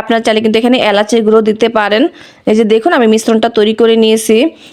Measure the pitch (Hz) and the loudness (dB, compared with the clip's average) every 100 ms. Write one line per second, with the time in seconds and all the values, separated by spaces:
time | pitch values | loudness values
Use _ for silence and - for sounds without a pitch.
0 | 226 226 233 220 226 220 247 254 214 202 | -2 -2 -2 -2 0 0 0 0 0 0
1 | 214 233 214 220 220 214 - 226 202 214 | 0 0 2 2 0 0 -2 -2 -2 0
2 | 330 - - - - 214 214 220 349 330 | -2 -6 -20 -8 -2 0 2 0 0 0
3 | 226 220 226 220 226 220 208 214 233 226 | 2 0 0 -2 -2 0 -2 0 2 2
4 | 220 220 220 220 320 - - | 2 0 0 0 0 -6 -20